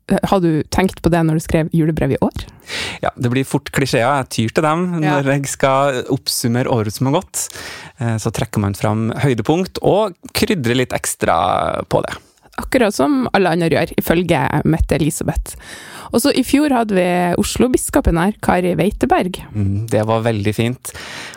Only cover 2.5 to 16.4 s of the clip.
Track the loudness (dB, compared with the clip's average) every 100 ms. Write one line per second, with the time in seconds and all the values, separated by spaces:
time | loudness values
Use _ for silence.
2.5 | -18 -12 -8 -8 -4 -6 -2 -2 0 0
3.5 | -4 -2 -2 2 2 2 0 -2 -2 0
4.5 | 0 0 0 -2 0 0 2 2 0 -2
5.5 | 0 2 4 2 0 -2 -4 -2 -2 0
6.5 | 0 0 0 -2 -2 0 0 -2 -8 -10
7.5 | -12 -14 -14 -18 -6 -4 -2 -2 -4 -4
8.5 | -2 -2 0 0 0 -2 0 0 2 0
9.5 | 0 -2 -2 2 2 0 -6 -8 -2 0
10.5 | 0 0 0 0 -4 -6 -2 2 2 2
11.5 | 0 0 -4 -2 -2 -2 -8 -16 _ _
12.5 | -10 -2 2 2 2 0 2 0 2 2
13.5 | 2 2 2 0 -2 0 0 2 2 2
14.5 | 0 0 0 0 0 0 -2 -4 -4 -8
15.5 | -14 -18 -20 -18 -18 -4 0 2 2